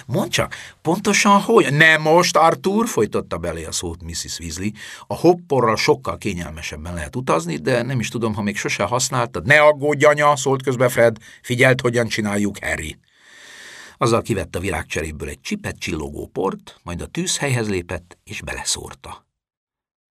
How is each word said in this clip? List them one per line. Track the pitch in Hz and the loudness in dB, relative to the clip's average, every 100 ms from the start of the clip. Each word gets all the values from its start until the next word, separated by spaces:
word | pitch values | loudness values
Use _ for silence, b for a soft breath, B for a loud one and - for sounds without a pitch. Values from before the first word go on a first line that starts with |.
| B | B
Mondd | 151 269 | -2 0
csak, | - - B B B | -2 -2 B B B
pontosan | 156 190 214 196 208 202 | -2 0 2 2 6 4
hogy?" | 208 226 131 | 6 4 6
"Nem | 143 160 156 | 6 6 6
most, | 156 170 170 - | 4 4 4 4
Arthur", | 165 143 190 208 233 | 4 2 0 0 0
folytatta | - 104 104 90 85 | 0 0 -2 -4 -6
belé | 85 82 | -6 -6
a | 82 | -8
szót | 85 85 85 | -8 -8 -8
missus | 82 80 - - | -10 -10 -10 -10
Weasley. | 82 80 104 104 B B B | -10 -6 -6 -8 B B B
"A | 101 | 2
hopporral | 160 175 - 135 113 104 | 4 4 2 2 2 2
sokkal | - 139 - 101 | 2 0 -2 -6
kényelmesebben | 110 87 80 80 - 76 80 | -6 -6 -8 -10 -12 -10 -8
lehet | 87 73 127 | -8 -8 -6
utazni, | 135 160 170 151 | -2 -2 -2 -4
de | 139 120 | -2 0
nem | 120 127 | 0 -4
is | 104 | -4
tudom, | 117 113 | -4 -4
ha | 107 | -2
még | 101 101 | -4 -4
sose | 147 - | -4 -2
használtad." | 92 127 - 131 117 - 90 | -2 -2 -2 -2 -4 -2 2
"Ne | 151 | 6
aggódj, | 151 143 147 143 147 | 6 4 0 4 4
anya", | 147 147 139 | 6 4 2
szólt | 139 131 | 0 0
közbe | 135 123 123 | 0 2 2
Fred. | 120 117 110 B B | 4 4 2 B B
"Figyeld, | - 123 131 131 | -4 4 4 4
hogyan | 127 117 113 | 2 0 -2
csináljuk, | - 104 104 101 - | -2 -2 -2 -2 -4
Harry." | - 85 80 71 _ B B B B B B B B B | -6 -6 -8 -12 _ B B B B B B B B B
Azzal | 127 113 | 0 2
kivett | - 98 82 90 | 0 -4 -4 -6
a | |
virágcseréből | 92 78 - 87 78 73 71 | -4 -4 -6 -6 -6 -8 -12
egy | 71 | -12
csipet | - 208 101 - | -10 -8 -8 -8
csillogó | - 80 71 73 - | -6 -6 -6 -10 -10
port, | - 92 - - - | -4 -4 -4 -12 -18
majd | 85 85 | -12 -10
a | 76 | -8
tűzhelyhez | 170 180 - 139 123 107 | -6 -4 -2 -2 -2 -2
lépett, | 95 87 90 87 - | -4 -4 -8 -12 -20
és | - - | -16 -14
beleszórta. | 80 - - - - - - - _ _ _ _ _ _ _ _ _ | -10 -8 -6 -6 -8 -16 -18 -20 _ _ _ _ _ _ _ _ _